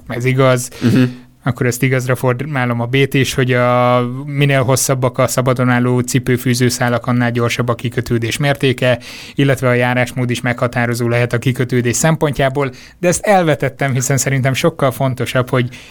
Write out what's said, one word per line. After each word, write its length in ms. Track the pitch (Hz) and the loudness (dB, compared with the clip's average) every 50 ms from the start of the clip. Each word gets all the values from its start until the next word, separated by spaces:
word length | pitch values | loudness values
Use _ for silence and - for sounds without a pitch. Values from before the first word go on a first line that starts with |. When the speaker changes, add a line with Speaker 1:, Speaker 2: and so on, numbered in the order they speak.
| - | -8
Speaker 1:
ez 180 | - - 123 120 | -10 -8 -4 -2
igaz. 440 | 131 131 135 135 131 127 123 123 - - - | 0 2 4 4 4 4 2 -2 -6 -6 -2
Speaker 2:
Mhm. 220 | - 117 - 127 127 123 - - - - _ _ - | 2 4 4 4 4 2 0 -6 -18 -20 _ _ -6
Speaker 1:
Akkor 200 | 127 123 - 127 | -4 -2 -2 -2
ezt 180 | 123 113 - 139 | -2 0 0 0
igazra 320 | 127 131 127 123 131 127 | 0 0 0 0 -2 -2
formálom 640 | - - 127 123 120 139 156 147 131 123 123 120 117 | 0 0 0 -2 -2 -4 -6 -4 -4 -2 -2 -2 -2
a 40 | 117 | -2
B-t 280 | 120 131 139 139 135 - | 0 0 0 2 2 2
is, 200 | 135 127 - - | 0 0 0 0
hogy 200 | 135 131 127 127 | 0 0 0 2
a, 480 | 123 123 123 123 123 123 123 123 123 123 120 127 131 143 | 2 2 2 4 4 4 4 2 2 0 -2 -4 -8 -8
minél 380 | 147 143 139 143 143 139 135 123 | -4 -2 0 2 2 2 2 2
hosszabbak 540 | 127 131 127 - - 135 131 127 123 - | 2 2 2 0 0 0 0 0 0 0
a 100 | - 127 | 0 0
szabadon 420 | - - 135 123 131 127 127 123 127 | 0 0 0 0 0 0 2 2 2
álló 300 | 123 123 123 123 123 123 | 2 2 2 2 0 0
cipőfűzőszálak, 1040 | 123 - - 127 123 - 123 117 - 131 123 120 127 120 - - 127 120 120 117 - | 0 0 -2 -2 0 0 0 0 0 0 0 2 2 0 2 0 0 0 0 0 0
annál 260 | 123 120 123 123 120 | 0 0 0 0 0
gyorsabb 380 | 120 120 117 117 - - 117 120 | 0 0 0 0 0 -2 -2 -2
a 60 | 117 | -2
kikötődés 640 | - - 120 - 123 113 - 120 113 113 110 - | -2 -4 -4 -4 -4 -2 -2 -2 -2 -2 -2 -4
mértéke, 640 | - 143 143 135 - 143 135 123 - 131 127 120 120 - - - - - - - | -2 0 -2 0 0 0 0 0 2 0 0 0 0 -4 -10 -16 -16 -18 -8 -2
illetve 320 | - 139 139 131 - 131 | 0 0 2 2 2 0
a 60 | 123 123 | 0 2
járásmód 560 | 123 123 123 123 127 123 123 - 127 123 123 | 2 2 0 0 0 -2 -2 -2 -4 -2 -2
is 120 | 120 120 | -2 -2
meghatározó 680 | - 123 120 - 127 123 - 123 120 120 117 113 120 | -2 -4 -2 -2 -2 -2 0 -2 -2 0 -2 -2 -2
lehet 260 | 117 120 120 123 120 - | 0 0 0 0 0 -2
a 40 | |
kikötődés 580 | 117 - 131 123 - 131 123 131 123 117 123 117 | 0 0 0 0 0 -2 0 0 0 0 0 0
szempontjából, 760 | - - 160 160 - 160 147 127 - 139 135 131 143 139 127 - - - - - - | 0 2 0 2 2 0 -2 0 0 0 0 0 0 -2 -2 -4 -10 -18 -20 -8 -2
de 80 | 175 | 0
ezt 140 | 180 165 - - | 0 0 0 2
elvetettem, 680 | 214 202 185 175 156 143 - 143 131 - - 143 139 123 | 2 4 4 4 2 2 0 0 -4 -2 -2 -2 0 0
hiszen 240 | 131 127 - 139 | 0 0 0 0
szerintem 360 | 123 - 139 135 135 117 135 131 | 0 0 0 0 0 0 0 0
sokkal 380 | - - 165 160 - 139 131 | 0 0 0 0 0 0 0
fontosabb, 580 | 123 - 139 131 123 - 117 - - 131 123 - | 0 0 -2 -2 -2 -4 -4 -2 0 -2 0 0
hogy 180 | 139 127 123 123 - - - - | 0 0 0 -2 -6 -12 -20 -20